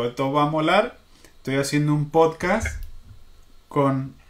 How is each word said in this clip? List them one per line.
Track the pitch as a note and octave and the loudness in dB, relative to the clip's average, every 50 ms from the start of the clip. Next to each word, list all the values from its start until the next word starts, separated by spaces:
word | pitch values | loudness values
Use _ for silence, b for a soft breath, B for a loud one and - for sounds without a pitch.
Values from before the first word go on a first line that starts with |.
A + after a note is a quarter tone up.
| A#2+ | -2
esto | A#2+ B2 - C3+ C3+ | -2 -2 -2 -2 0
va | C#3+ D3 D3 | 0 2 0
a | C#3+ | 0
molar, | D#3 D#3 D3+ E3 F3+ G3+ A3+ A#3+ - - - b b b b b b | 0 0 2 2 4 2 2 0 -4 -14 -20 b b b b b b
estoy | b - C3+ C3+ | b -6 -4 -2
haciendo | C#3 C#3 C#3 D3 D3 D3+ D3+ D3 | -2 0 0 0 0 2 2 2
un | D3+ D3 D3 | 0 0 0
podcast | - D#3+ D#3+ D#3+ D#3 - F3+ F3+ G3+ A3+ - - - - - - - - - - - - - - - - - - - - - - | 4 4 4 4 2 0 -2 0 0 0 -2 -4 -6 -8 -10 -12 -12 -14 -16 -18 -20 -20 -20 -20 -20 -20 -20 -20 -20 -20 -12 -4
con | - D3 C#3 C3+ C3 C3+ C3+ C3+ - - - - | 0 2 2 2 2 0 -4 -6 -10 -16 -20 -20